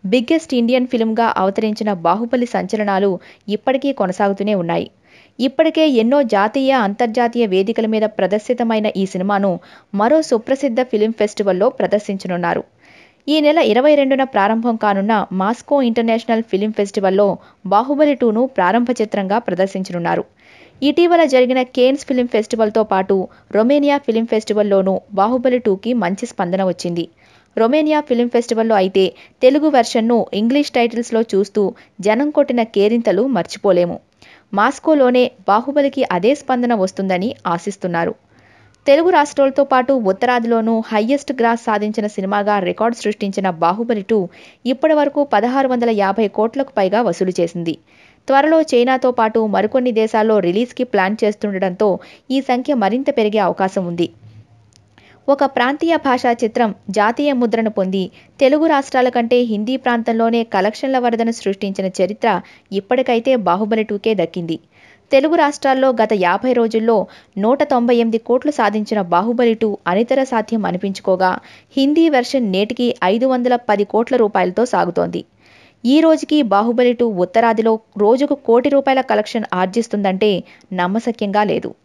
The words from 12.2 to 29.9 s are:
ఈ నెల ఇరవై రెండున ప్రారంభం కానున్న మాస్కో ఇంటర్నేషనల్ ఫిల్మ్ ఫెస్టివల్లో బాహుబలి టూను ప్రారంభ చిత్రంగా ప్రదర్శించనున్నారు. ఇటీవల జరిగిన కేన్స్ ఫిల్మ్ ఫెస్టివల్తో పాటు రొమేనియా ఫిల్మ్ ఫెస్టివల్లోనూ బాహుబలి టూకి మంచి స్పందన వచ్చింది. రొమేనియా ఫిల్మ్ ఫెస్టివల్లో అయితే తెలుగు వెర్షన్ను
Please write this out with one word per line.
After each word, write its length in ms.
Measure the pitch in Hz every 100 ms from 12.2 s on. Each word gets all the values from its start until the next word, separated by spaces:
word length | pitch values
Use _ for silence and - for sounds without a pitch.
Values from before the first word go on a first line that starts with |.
| 185 175 170 175 - _ _ - _ _ -
ఈ 140 | 311
నెల 160 | 294 311
ఇరవై 380 | 247 214 285 294
రెండున 280 | 269 269
ప్రారంభం 520 | 262 208 202 226 233 226
కానున్న 500 | 208 196 202 220 -
మాస్కో 500 | 190 190 240 - 285
ఇంటర్నేషనల్ 600 | 247 233 226 226 233 226
ఫిల్మ్ 300 | 226 190 214
ఫెస్టివల్లో 640 | 214 202 208 190 190 202 - - _ 185
బాహుబలి 500 | 202 254 285 302 269
టూను 300 | 240 220 262
ప్రారంభ 420 | - 180 220 240 240
చిత్రంగా 380 | 220 - 190 208
ప్రదర్శించనున్నారు. 840 | 240 180 190 190 190 175 170 170 - _ _ - - _
ఇటీవల 420 | 277 294 349 349 311
జరిగిన 360 | 254 254 254
కేన్స్ 440 | 254 - 247 285 -
ఫిల్మ్ 220 | 254 247
ఫెస్టివల్తో 560 | 220 214 220 220 220
పాటు 440 | 214 190 190 196 185 - _
రొమేనియా 460 | 202 233 285 285 285
ఫిల్మ్ 300 | 277 220 233
ఫెస్టివల్లోనూ 760 | 220 214 214 208 196 190 190 -
బాహుబలి 460 | 202 202 254 254 247
టూకి 340 | 240 190 226
మంచి 320 | 247 175 190 233
స్పందన 380 | - 180 190
వచ్చింది. 460 | 190 180 175 170 165 _ _ _ _ -
రొమేనియా 440 | 226 302 302 302
ఫిల్మ్ 280 | 294 240 240
ఫెస్టివల్లో 460 | 240 233 226 226 214
అయితే 380 | 190 196 185 - - _
తెలుగు 280 | 254 285 302
వెర్షన్ను 560 | 269 226